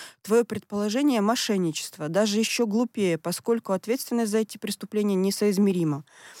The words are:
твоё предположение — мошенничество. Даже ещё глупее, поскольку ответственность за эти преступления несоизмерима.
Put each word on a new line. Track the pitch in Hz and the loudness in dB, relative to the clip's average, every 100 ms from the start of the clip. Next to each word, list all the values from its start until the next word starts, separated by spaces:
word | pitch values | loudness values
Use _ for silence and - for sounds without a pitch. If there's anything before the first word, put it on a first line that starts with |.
| - - | -20 -18
твоё | - 233 | 2 2
предположение — | 226 220 - 202 208 233 294 233 | 2 -6 -6 -4 -2 2 2 4
мошенничество. | 202 247 - 202 170 143 - - 151 | 2 0 0 0 0 -2 -10 -8 -2
Даже | 180 214 208 | 0 2 2
ещё | 220 - 233 | 0 0 0
глупее, | 214 247 - 185 165 | 0 0 0 0 0
поскольку | 170 175 - 233 - | -4 -4 -2 -2 -2
ответственность | 190 - 262 - 240 220 | -4 -2 -6 -2 -2 0
за | 220 | 0
эти | 220 - | -2 -6
преступления | 214 - 202 208 208 185 | -8 -8 -6 -2 0 2
несоизмерима. | 196 196 208 190 202 180 156 143 - - - - | 0 0 0 4 2 4 0 -2 -8 -20 -20 -20